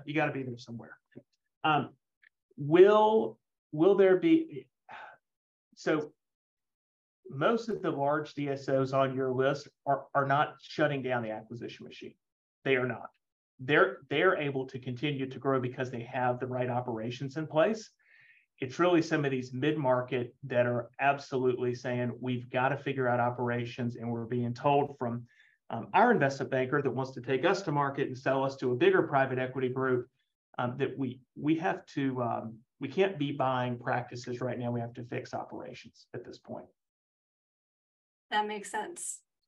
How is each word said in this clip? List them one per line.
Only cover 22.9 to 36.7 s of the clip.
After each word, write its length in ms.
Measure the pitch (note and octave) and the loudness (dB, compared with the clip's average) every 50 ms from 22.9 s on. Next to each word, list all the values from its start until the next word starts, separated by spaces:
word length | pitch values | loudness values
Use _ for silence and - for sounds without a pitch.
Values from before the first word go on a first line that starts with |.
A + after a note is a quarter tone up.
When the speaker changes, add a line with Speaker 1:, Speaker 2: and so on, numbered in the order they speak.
| C3+ C3+ C3 B2 | -4 -2 0 0
Speaker 1:
out 140 | A#2+ B2 | 2 2
operations," 760 | A#2+ B2 B2 - B2 A#2+ A#2+ A#2+ A#2 A#2+ - - B2 A#2+ A#2+ | 2 0 0 -2 -2 -2 -2 -2 -4 -6 -6 -6 -6 -6 -6
and 160 | - A#2 A#2 | -6 -6 -6
we're 140 | A#2 A#2 A#2 | -6 -6 -6
being 280 | A2+ B2 B2 A#2+ A#2 A#2+ | -4 -4 -2 -2 -4 -4
told 440 | - - C#3+ C#3+ C#3+ C#3 C#3 - - | 0 2 2 4 4 2 0 -4 -6
from, 260 | B2+ A#2 A#2 A#2+ A#2+ - _ _ _ _ _ _ _ _ | -6 -6 -4 -6 -10 -12 _ _ _ _ _ _ _ _
um, 160 | - A2+ - - - | -8 -8 -8 0 4
our 180 | F3 A3 B3 | 4 6 6
investment 380 | A3+ E3 C#3+ C3+ C3+ - C3+ B2 | 6 4 4 2 2 -2 -4 -2
banker 320 | C3+ C3 B2+ B2+ C#3+ C#3+ | 0 0 0 2 0 0
that 80 | C3+ C3+ | 0 0
wants 220 | A#2 B2+ C3+ C3 | -2 -2 -4 -6
to 100 | - C3 | -8 -10
take 240 | A#2+ - C3+ B2+ E3 | -4 -2 -2 0 2
us 160 | F3+ G3 F#3 | 2 0 0
to 100 | - E3 | -2 -2
market 360 | D3 C#3+ C#3+ C#3 C#3 D3+ C3+ C3 | 0 0 0 0 0 -2 -4 -4
and 100 | C3 B2 | -4 -4
sell 260 | - C#3 C3 C3+ C3+ | -2 0 0 2 0
us 120 | C#3 C3+ - | -2 -2 -2
to 140 | C3+ B2 | -2 -2
a 40 | B2 | 2
bigger 280 | B2 E3+ G3 F#3+ F3+ D#3+ | 6 6 6 6 6 4
private 340 | - C#3+ C3+ C3+ A#2+ B2+ B2+ | 4 4 2 2 2 0 -2
equity 320 | B2+ B2+ B2+ C3+ B2+ B2+ | -2 -4 -2 -2 -2 -2
group, 380 | B2+ C3 C3 C3 B2+ B2 A#2+ - _ _ _ _ _ _ _ _ - - | -2 0 0 2 2 0 0 -6 _ _ _ _ _ _ _ _ -6 -4
um, 180 | B2+ A#2+ B2 C#3 | -4 -4 -2 -2
that 180 | C3+ B2+ - - | -4 -4 -2 -4
we, 240 | C3+ B2+ - - _ _ _ D3 | -6 -6 -6 -10 _ _ _ -6
we 160 | C#3+ D3 D#3+ | 0 0 0
have 300 | D#3+ F3 G3 F#3+ F#3 - | 2 0 -2 -4 -4 -8
to, 360 | - - D3 C#3 C3+ B2+ B2+ A#2+ | -8 -4 -2 -2 0 0 -2 -2
um, 340 | A#2 A#2 A2 A2+ A2+ A2+ - - _ _ _ | -2 -2 -4 -6 -8 -14 -16 -20 _ _ _
we 80 | C#3 B2+ | -10 -4
can't 320 | - F#3 F#3+ G3 G3 D3 | 0 0 0 0 0 -2
be 120 | C#3+ C#3+ | -4 -4
buying 460 | C#3 D3 C3 C3 C3 B2+ B2 B2 B2 A#2+ | -2 -2 0 0 0 0 0 -2 -4 -4
practices 640 | - C3+ B2+ B2 B2 - B2 A#2+ - B2+ B2 B2 | -4 -4 -4 -4 -4 -6 -12 -12 -10 -8 -8 -6
right 160 | C3 B2 A#2+ B2 | -4 -6 -4 -4
now. 140 | B2 A#2+ | -4 -4
We 80 | B2 A#2+ | -4 -4
have 140 | A#2 A#2+ A#2 | -6 -8 -10
to 80 | - B2 | -12 -12
fix 300 | - B2 A#2+ A#2+ - - | -8 -8 -8 -8 -8 -10
operations 720 | A2+ - - A2 G#2 G2+ G#2+ - - - - _ _ - _ - | -10 -10 -10 -12 -14 -14 -14 -14 -16 -18 -20 _ _ -20 _ -14
at 100 | F#2 - | -14 -14
this 140 | - - - | -14 -18 -18
point. 260 | _ - - - - - | _ -14 -14 -14 -14 -18